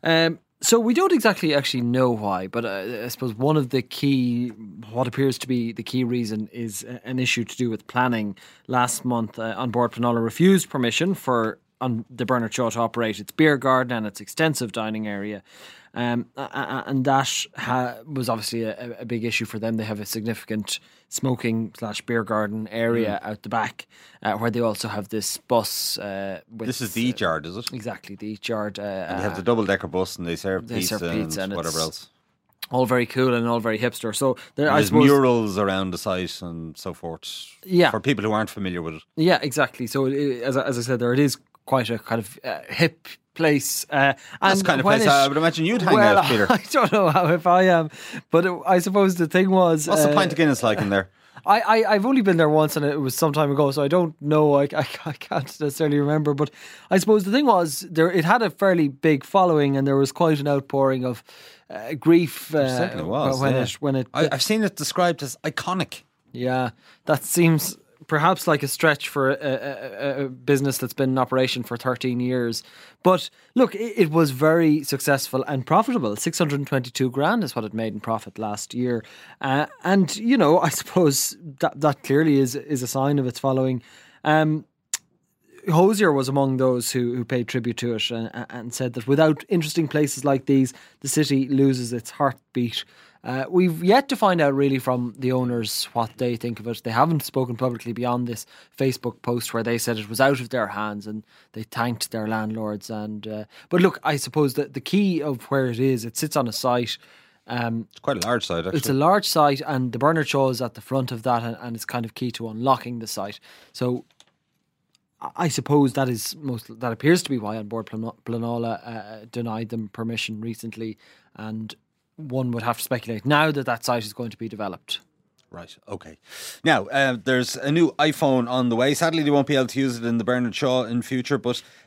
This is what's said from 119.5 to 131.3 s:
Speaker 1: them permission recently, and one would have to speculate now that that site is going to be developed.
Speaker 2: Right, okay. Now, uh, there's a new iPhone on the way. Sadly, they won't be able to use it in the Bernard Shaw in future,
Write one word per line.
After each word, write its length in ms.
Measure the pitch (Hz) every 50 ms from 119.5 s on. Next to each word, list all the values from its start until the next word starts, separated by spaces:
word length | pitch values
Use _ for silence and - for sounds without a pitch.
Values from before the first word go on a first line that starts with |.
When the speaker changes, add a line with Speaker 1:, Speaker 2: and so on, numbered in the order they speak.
| 110 110 113 107
Speaker 1:
them 180 | 117 113 110 104 _
permission 480 | - 113 113 117 110 - - 110 107
recently, 560 | 110 117 113 - - 113 104 107 113 110 104 _ _ _ _ _ _ _ _ -
and 360 | 107 110 110 110 110 104 - _ _ _ _ _ _ _ _
one 360 | - 156 139 123 131 131 123
would 100 | 120 117
have 160 | 110 120 117 -
to 60 | -
speculate 420 | - 131 120 - - 117 107 -
now 260 | 135 147 147 156 160
that 140 | 147 143 131
that 180 | 127 120 113 -
site 220 | - 123 120 110
is 80 | 104 101
going 160 | - 123 117
to 80 | 107 _
be 100 | 113 113
developed. 520 | 110 104 107 98 87 82 _ - - - _ _ _ _ _ _ _ _ _ _
Speaker 2:
Right, 260 | - 87 87 - - _ _ -
okay. 320 | 101 85 - 78 78 _ _ _ - - - - - - -
Now, 220 | 165 156 110 98
uh, 320 | - 131 139 139 131 127 113 95
there's 320 | 127 131 127 127 - -
a 160 | 127 - 143
new 200 | 147 165 170 143 -
iPhone 540 | - 147 156 143 - 160 143 131 127 117 117
on 220 | 127 127 127 123
the 60 | 117
way. 180 | 113 123 139 147
Sadly, 300 | - 170 165 160 165 151
they 80 | 147
won't 160 | 143 143 135 -
be 80 | 147
able 100 | 135 131
to 140 | 117 - 131
use 180 | 135 135 120 117
it 80 | 117
in 140 | 117 117 117
the 40 | 110
Bernard 300 | 107 123 123 123 117 98
Shaw 300 | - - 131 127 127 123
in 180 | 107 120 120
future, 380 | 117 - 135 127 123 -